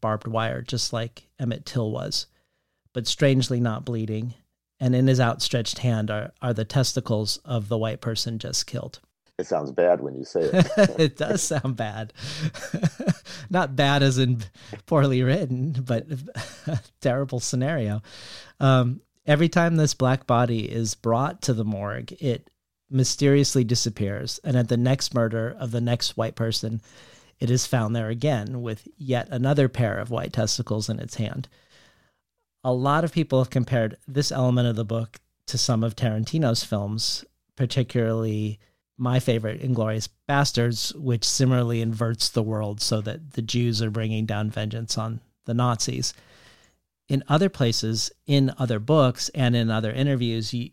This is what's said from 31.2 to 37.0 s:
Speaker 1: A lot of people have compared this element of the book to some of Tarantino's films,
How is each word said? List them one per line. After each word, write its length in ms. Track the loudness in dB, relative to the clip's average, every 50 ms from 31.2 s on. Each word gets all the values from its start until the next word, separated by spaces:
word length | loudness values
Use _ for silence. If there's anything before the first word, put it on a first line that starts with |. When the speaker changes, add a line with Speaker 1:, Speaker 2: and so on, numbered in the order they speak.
| -6 -4 -4 -8 -10 -12 _ _ _ _ _ -20 _ _ _ _ _ _ _ _ _ _ _ _ _ _ _ _ -2
Speaker 1:
A 80 | 0
lot 320 | 0 2 2 2 2 2 2
of 80 | 0
people 280 | 0 0 0 2 2 2
have 100 | 2 2
compared 480 | 2 0 0 2 2 0 0 0 -4 -8 _ -6
this 240 | -2 -2 -2 0
element 360 | 0 0 2 2 4 4 2 2
of 80 | 0 0
the 80 | -2
book 340 | -2 -2 -4 -4 -6 -10 -16 _ _ _ _ _ -6
to 100 | -4 -2
some 260 | 0 2 2 2 2
of 120 | 0 -2
Tarantino's 680 | 0 -2 0 0 0 -2 -2 0 0 2 2 2 0 -2
films, 600 | -2 -2 -4 -2 -2 -4 -4